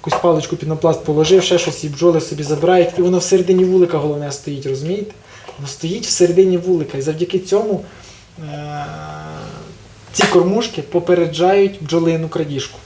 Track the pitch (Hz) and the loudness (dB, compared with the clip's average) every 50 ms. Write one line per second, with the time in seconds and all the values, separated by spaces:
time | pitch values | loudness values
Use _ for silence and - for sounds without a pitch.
0 | - - - - - 175 160 156 147 - 165 - 151 156 160 151 - 160 - - | -4 -4 -4 0 2 2 2 2 0 -4 -8 -6 -4 -6 -4 0 2 0 0 0
1 | - - 147 151 156 156 190 190 180 - 180 170 - 165 147 - - 151 143 139 | -2 -2 2 2 4 6 4 4 4 4 2 2 2 -2 -6 -6 -8 -10 -4 2
2 | 165 175 165 160 156 - 156 147 147 139 156 147 156 175 185 180 170 170 - - | 2 4 4 4 0 -4 -8 -8 -4 -4 -2 0 2 4 4 4 4 2 2 0
3 | 175 180 185 180 170 - 196 185 185 180 185 185 185 180 185 185 180 165 156 151 | 2 2 2 0 2 2 2 2 4 4 4 4 4 4 4 4 4 4 2 -2
4 | 143 151 147 147 147 143 131 - - 151 143 135 135 139 135 131 143 165 190 214 | -2 -2 -4 -4 -6 -8 -8 -10 -8 -8 -10 -6 -6 -6 -6 -6 -4 -6 -6 -6
5 | 202 - - - - - - - - - - - 139 135 - - - 165 190 233 | -6 -10 -14 -20 -20 -20 -20 -20 -20 -18 -16 -14 -12 -12 -10 -8 -6 -6 -6 -6
6 | - - - - 180 170 170 185 190 190 180 175 175 185 180 160 147 - - 139 | -4 -4 2 2 4 4 6 6 4 4 4 0 2 0 0 0 0 -4 -6 -4
7 | 135 156 156 156 175 170 - 185 - - 190 208 220 214 196 170 - - - - | -4 -4 -2 -2 -4 -2 -2 -4 -2 0 0 0 0 0 -4 -4 -6 -12 -18 -20
8 | - - - - - - - - 156 147 147 147 151 147 147 147 143 147 156 156 | -20 -20 -20 -20 -20 -20 -18 -16 -14 -12 -12 -12 -10 -10 -10 -10 -10 -10 -12 -12
9 | 156 156 156 156 156 156 156 160 160 - - - - - - - - - - - | -12 -14 -14 -14 -14 -14 -14 -14 -14 -14 -14 -16 -16 -18 -20 -20 -20 -20 -20 -20
10 | - - - - - - - 180 170 185 202 226 233 - - - 139 - - 175 | -20 -8 0 0 0 4 4 4 4 4 2 0 -2 -4 -6 -10 -10 -4 -4 -2
11 | 170 - 180 170 170 156 151 151 175 185 196 202 196 196 196 - 156 143 165 170 | 2 2 2 2 2 0 0 0 2 4 4 4 4 2 0 -6 -8 -2 0 2
12 | 165 165 165 160 160 160 - 165 160 147 143 135 - - - - - | 2 2 0 0 -4 -4 -4 -4 -4 -4 -4 -6 -8 -8 -14 -20 -20